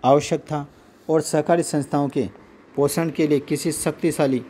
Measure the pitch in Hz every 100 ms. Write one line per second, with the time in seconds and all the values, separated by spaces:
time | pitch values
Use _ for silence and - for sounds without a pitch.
0 | - 143 147 160 - 151 143 - - _
1 | - 160 151 160 151 175 165 156 135 147
2 | 143 139 104 - - - - - 143 143
3 | 165 147 156 147 139 147 170 143 - 156
4 | 175 147 143 131 120